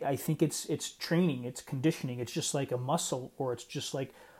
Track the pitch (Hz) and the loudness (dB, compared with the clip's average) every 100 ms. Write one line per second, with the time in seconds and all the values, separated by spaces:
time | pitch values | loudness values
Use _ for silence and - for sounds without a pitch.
0 | 143 139 - 151 156 - - 151 - - | 0 0 0 4 2 2 -2 -4 -4 -8
1 | - 170 180 127 120 - - 135 160 - | 0 4 4 2 -4 -8 -6 0 2 2
2 | 135 123 117 135 - 143 135 123 127 165 | -2 -4 -4 -2 0 0 0 0 2 0
3 | - 131 131 - 131 120 - 143 - 143 | 2 -2 -4 -4 -2 -2 -6 -6 -4 -4
4 | 131 - - | -4 -8 -20